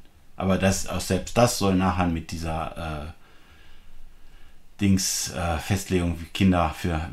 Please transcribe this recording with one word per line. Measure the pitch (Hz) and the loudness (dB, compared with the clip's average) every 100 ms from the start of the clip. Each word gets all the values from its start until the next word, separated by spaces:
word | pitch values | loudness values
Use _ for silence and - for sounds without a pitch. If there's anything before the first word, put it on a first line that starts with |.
| - - - | -16 -20 -16
Aber | - 95 92 | -4 0 4
das, | 95 95 - | 4 2 -2
auch | 92 | -4
selbst | - 92 - - | 0 -2 0 4
das | 120 - | 4 4
soll | 98 92 | 2 2
nachher | 92 87 87 | 2 2 0
mit | 82 - | 0 -6
dieser, | 82 82 80 78 - 80 76 76 | -6 -4 -4 -6 -8 -8 -8 -10
äh, | - - - - - - - - - - - - - - - - - | -14 -20 -20 -20 -20 -18 -16 -14 -12 -14 -14 -18 -16 -18 -18 -14 0
Dings, | 101 95 - - - | 4 4 2 -2 -4
äh, | - 85 80 | -4 -2 -2
Festlegung | - 95 - 92 87 82 | 0 -2 2 2 2 -2
für | 82 | -6
Kinder, | - 95 87 85 - | 2 6 6 2 0
für | 90 80 82 | -2 -2 0